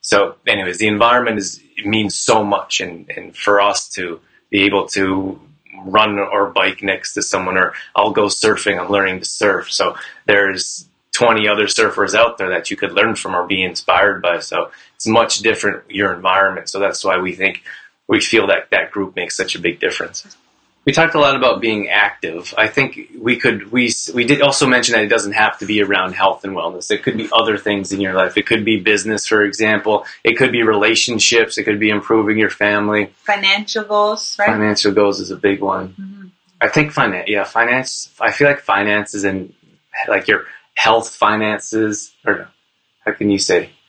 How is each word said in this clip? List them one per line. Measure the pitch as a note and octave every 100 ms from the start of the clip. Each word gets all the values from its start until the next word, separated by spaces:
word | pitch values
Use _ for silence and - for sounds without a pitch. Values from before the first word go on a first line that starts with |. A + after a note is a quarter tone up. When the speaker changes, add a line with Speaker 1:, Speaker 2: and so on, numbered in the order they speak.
Speaker 1:
So | - G2+ F#2+ - -
anyways, | G#2 F#2 F2+
the | G#2+
environment | G#2 A#2 B2 A#2+ G#2+
is, | F#2 - _ -
it | G#2
means | A2 G#2 -
so | - A2
much. | G#2 G2 - -
And, | F2+ E2+ D2+ -
and | F2
for | - - G2+
us | G2+ F#2+ -
to | - F2+ E2 _ _ _
be | G2+
able | G2 G2 F#2+
to | G2+ F#2+ F#2+ F#2+ F#2+ - _ _ G2 F#2+
run | G2+ G#2+ G2+
or | G2 G2+ G2
bike | G2+ F#2+ F#2
next | G2 F#2 -
to | -
someone, | G2 F#2+ F#2 F#2
or | F2 - - -
I'll | G#2
go | G#2+ G#2
surfing, | - A2 G#2+ G#2+ F#2
I'm | F2+
learning | G2+ F#2+ F#2
to |
surf. | F2+ - G#2 F#2 -
So | - F2+ - - - -
there's | G2+ G2 F#2 - - - _ _
twenty | - A#2+ A2 G#2
other | G#2 G#2
surfers | - G#2+ G2+ G2
out | G#2 A#2 A2+
there | F#2+
that | F2 -
you | G2
could | G2
learn | F2+ A2+
from | G#2+ F#2+
or | F#2 F2+
be | F#2+
inspired | F#2 - - F#2 G#3 F#2
by. | F2 E2+
So | - F2+ - - -
it's | _ A2+
much | A2+ A2 -
different, | A2 G#2 G#2 F#2 -
your | F#2+ G2+
environment. | F2+ F#2 F#2+ G2 F#2 -
So | G2
that's | G2 -
why | G2 F#2
we | F#2
think, | F2 F#2+ - - - - _ -
we | A2
feel | - A2+ G2+
that | F#2 -
that | G2 -
group | G#2 F#2+ F#2
makes | F2
such | - F#2+
a | F#2
big | E2+ F2
difference. | F#2 - - - - - _ _ _ _ -
We |
talked | D3 E3
a | D#3
lot | C#3+
about | C3+ B2+ G2
being | A2 G#2+ G2
active. | G2+ G2+ - E2+ E2+ - -
I | A2
think | - C3 - - -
we | A2+ A#2+
could, | B2+ G#2 G2+
we, | A#2+ A#2+ - -
we | B2 A#2+
did | C#3+
also | C#3+ C3+ C3+
mention | B2+ A2+
that | A#2
it | G#2+
doesn't | A#2 G2+
have | A2 G#2+ -
to |
be | G2+ G#2
around | G2 G2 F#2
health | F2+ G2 -
and | G2
wellness. | F#2+ E2 F2+ -
It | G#2
could | - A2
be | G#2+
other | A2 A2 G#2
things | G#2 G2+ F#2+
in | G2
your | G2
life. | F#2 F#2 -
It |
could | - A2+ G#2
be | A2
business, | F#2 G#2 A2 G#2+ -
for | A2
example. | G#2 G2 A2 G#2+ G#2+ G#2 - -
It | - A2+
could | B2+
be | A#2+
relationships. | A2 G#2+ G#2+ A2 - G#2+ - A#2 A2+ -
It |
could | G#2+ G2+
be | G#2+
improving | G#2 - A2+ G#2 A2
your | G#2
family. | - G#2 G#2 G#2 G#2 G2 _
Speaker 2:
Financial | - G3+ G3 G3+ G#3 A3+
goals, | G#3 G#3 G#3 G#3+ - -
right? | G#3
Speaker 1:
Financial | G#2 G#2+ G#2 G#2
goals | G2+ G2+ G2
is | G2
a | F#2
big | G2+ G2
one. | G2 F#2+ F#2 -
Speaker 2:
Mm-hmm. | - - - _ _ _
Speaker 1:
I | A2
think | D#3 D3+
finan-, | D3 A#2 F#2 F2
yeah, | G#2
finance, | G2 A#2 A#2 B2+ B2+ - - _
I | A2+
feel | - C#3+
like | C#3+
finances | - G2 G#2 G#2 G2+ G#2
and, | G2 F#2+ F#2 _ _ _ _ - -
like, | G2+ -
your | G#2 - - _
health | - A2 A2+ A2 -
finances, | G#2+ G#2+ G#2+ G#2 - A2 G#2+ G#2 - _ -
or | G2+ - _ _ _ _ _ -
how |
can | - G#2
you | G2
say? | - F2+ F2 _